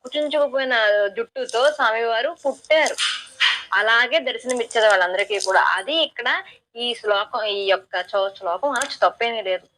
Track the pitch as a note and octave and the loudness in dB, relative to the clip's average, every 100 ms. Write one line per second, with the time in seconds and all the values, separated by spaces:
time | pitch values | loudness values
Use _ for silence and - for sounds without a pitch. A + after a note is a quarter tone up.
0 | B3+ D4 D4+ D4 C#4+ C4 C4 A#3+ G#3+ G#3 | -6 -4 -2 0 0 0 0 2 2 2
1 | G3+ G3 A#3 C4 B3 A3+ C#4 D4+ A#3+ A3 | 0 -2 -8 -8 -4 2 2 2 0 0
2 | A#3 A3+ C#4 E4+ C#4 C4+ - D#4 C#4+ F3 | -2 -2 -2 -4 -6 -6 2 2 2 0
3 | - - - - - - - F#3+ G#3+ A#3 | -4 -4 -12 -2 0 0 -2 0 4 2
4 | B3 D#4 C4 A#3+ B3 B3 A3+ A#3 G#3+ G3 | 4 0 -2 -6 -4 -4 -2 2 4 4
5 | F3+ F#3 G3 G3+ F#3+ F#3 - F#3 B3 D#4+ | 2 0 -2 -2 2 2 2 0 -2 -2
6 | D4 - B3 E4 F#4+ - _ A#3 A#3+ A3+ | -2 -4 -4 -4 -6 -20 _ -8 -6 -4
7 | G#3+ G3+ G#3+ A#3+ G#3+ G3+ G3 F#3 - F#3 | 0 0 0 -4 -4 -2 0 0 0 -8
8 | F3+ G3+ G3 G3 F#3+ F3+ C#4+ B3 C#4 - | -4 -2 -2 -4 -6 -2 -2 -2 -4 0
9 | F#3 - A#3 A3+ F#3+ F#3 _ | 0 0 -4 -4 -4 -6 _